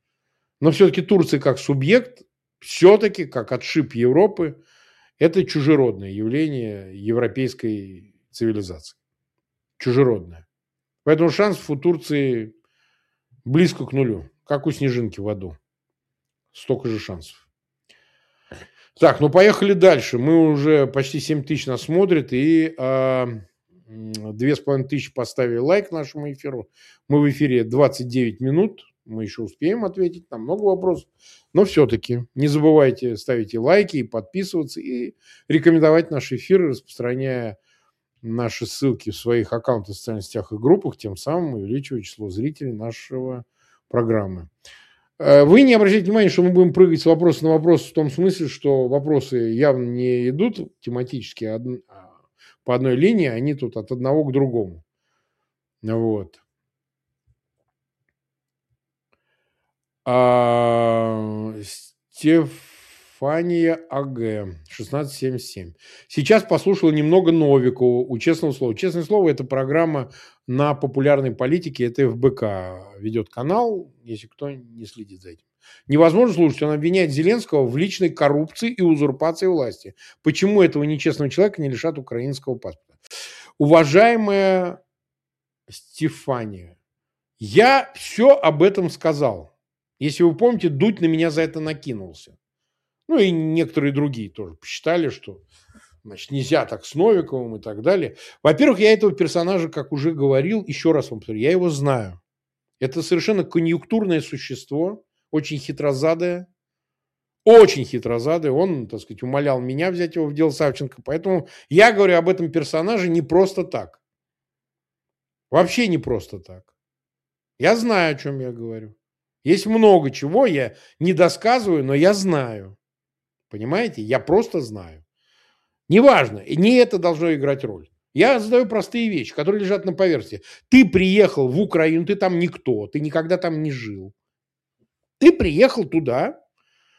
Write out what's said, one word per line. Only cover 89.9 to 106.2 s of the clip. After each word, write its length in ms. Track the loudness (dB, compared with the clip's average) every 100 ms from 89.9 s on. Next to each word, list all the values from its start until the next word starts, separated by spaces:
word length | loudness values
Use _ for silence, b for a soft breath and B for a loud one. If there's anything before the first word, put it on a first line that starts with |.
| -8
Если 240 | -6 2
вы 120 | 2 2
помните, 320 | 0 2 -2
Дудь 320 | 0 -2 0
на 60 | 0
меня 240 | 0 -2
за 120 | -2
это 180 | -4 -4
накинулся. 760 | -10 -10 -10 -12 -14 -20 -20 _ _ _ _ _ _ _ -2
Ну 100 | 2
и 120 | 2
некоторые 640 | 0 -2 -2 -2 -2 -2
другие 380 | -2 -4 -6 -12
тоже 240 | -12 -16
посчитали, 560 | -16 -16 -10 -4 -2 -2
что, 320 | -6 -14 -20 _ b b b b b
значит, 280 | -20 -20 -10
нельзя 340 | -8 -2 -2 -2
так 180 | -8
с 100 | -8
Новиковым 640 | 0 2 2 0 -6 -8 -12
и 40 |
так 220 | -12 -6
далее. 340 | 0 0 -2 -10 B B
Во-первых, 380 | 2 4 4 4
я 120 | 4
этого 200 | 4 2
персонажа, 560 | 0 -2 -2 -2 -2 -4
как 240 | -8 -8
уже 200 | -4 -4
говорил, 520 | -2 0 2 0 -4 -6
еще 260 | -2 0
раз 180 | 0 -2
вам 100 | -8
повторю, 180 | -10 -4
я 120 | 0
его 180 | 0 0
знаю. 520 | -2 0 -2 -4 -14 _ _ _ _ _ -8
Это 220 | -6 -6
совершенно 420 | -4 -2 -2 -2
конъюнктурное 760 | -2 -2 -2 -2 -2 -4 0 -2
существо, 840 | -4 -10 -12 -14 -8 -6 -6 -8 _ _ _
очень 280 | -6 -4 -8
хитрозадое. 920 | -10 -6 -4 0 0 0